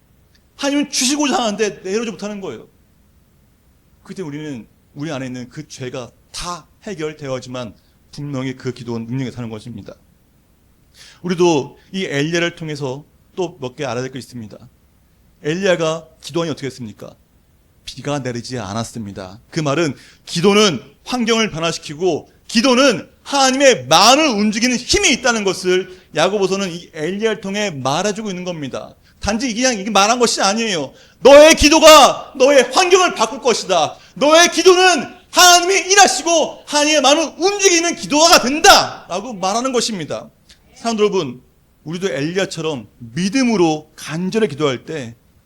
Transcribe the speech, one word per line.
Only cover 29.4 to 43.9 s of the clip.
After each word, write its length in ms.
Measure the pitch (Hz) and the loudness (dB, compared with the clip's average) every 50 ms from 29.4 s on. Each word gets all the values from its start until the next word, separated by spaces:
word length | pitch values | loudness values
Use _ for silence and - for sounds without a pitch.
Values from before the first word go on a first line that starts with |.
| 269 254 202 | -2 -4 -4
그냥 240 | 226 262 262 240 196 | -2 -2 -2 -2 -2
이게 120 | 185 233 | -4 0
말한 280 | 202 196 196 214 247 247 | 2 2 2 2 2 2
것이 220 | 240 220 - 339 | 2 0 0 0
아니에요. 500 | 240 196 208 226 233 220 185 156 139 - - - - _ _ _ | 0 0 0 -2 -2 -4 -4 -4 -6 -8 -12 -20 -20 _ _ _
"너의 360 | - 254 277 294 302 320 320 | 8 10 10 12 10 10 8
기도가 800 | - 285 294 320 311 302 311 311 294 254 190 151 - - - - | 6 4 4 6 8 8 10 10 10 8 6 4 0 -8 -10 -2
너의 340 | 254 254 277 285 - 240 247 | 2 4 6 6 4 4 2
환경을 420 | - - 370 359 359 370 359 311 - | 0 0 2 4 4 4 4 2 0
바꿀 260 | - 226 226 269 247 | -2 -4 -4 -4 -4
것이다. 560 | - 254 208 - - 180 190 165 151 127 - - - - - | -2 -2 -2 -2 -2 -2 0 0 0 -2 -4 -12 -20 -16 -6
너의 360 | 180 254 294 311 330 349 339 | 0 2 4 6 6 6 4
기도는 640 | - 294 339 370 359 359 370 370 339 269 170 - - - _ _ | 2 4 4 4 6 6 6 4 4 2 -2 -8 -14 -20 _ _
하나님이 600 | - 320 359 359 349 349 349 359 392 359 330 370 | 4 6 6 8 6 6 4 2 0 0 0 2
일하시고 720 | 392 403 370 - - - 285 339 339 320 254 - - - - | 6 6 6 4 4 -2 -2 0 0 0 0 -2 -6 -14 -10
하나님의 340 | - 285 294 294 302 311 294 | -4 -2 0 2 2 2 4
마음을 320 | 262 262 294 330 320 254 - - | 4 4 2 2 0 -4 -4 -2
움직이는 580 | 330 392 403 403 392 392 349 330 339 339 285 | -2 -2 0 2 2 2 2 2 0 -2 -4
기도가 460 | - - 165 269 302 320 339 349 - | -6 -6 -2 2 4 4 6 6 4
된다"라고 880 | - 240 285 320 311 392 330 208 139 123 - - - - 170 190 202 262 | 2 0 -2 2 6 6 6 6 4 0 -8 -14 -12 -8 -8 -8 -8 -10
말하는 400 | 226 180 185 185 208 233 254 262 | -10 -6 -4 -4 -2 -2 -2 -2
것입니다. 560 | 247 233 - 233 220 180 151 - 120 110 - - _ _ _ _ - _ _ _ _ | -2 -2 -2 -4 -6 -8 -8 -8 -8 -10 -10 -16 _ _ _ _ -20 _ _ _ _
사랑하는 240 | - - 233 233 208 | -8 -6 -4 -2 0
여러분, 420 | 208 202 185 190 156 127 123 127 _ _ _ _ _ _ _ _ - | 0 0 0 -2 -4 -4 -8 -14 _ _ _ _ _ _ _ _ -14
우리도 240 | 151 165 180 185 190 | -12 -10 -6 -6 -6
엘리야처럼 800 | 156 143 143 165 180 196 190 190 - 165 156 160 147 123 104 - _ - | -4 -4 -6 -4 -2 -4 -4 -4 -6 -8 -6 -6 -6 -8 -12 -16 _ -20
믿음으로 920 | 123 113 113 160 185 202 202 269 262 233 220 190 175 160 156 151 - _ | -18 -12 -6 -4 -4 -2 0 0 0 0 2 2 2 2 0 -2 -6 _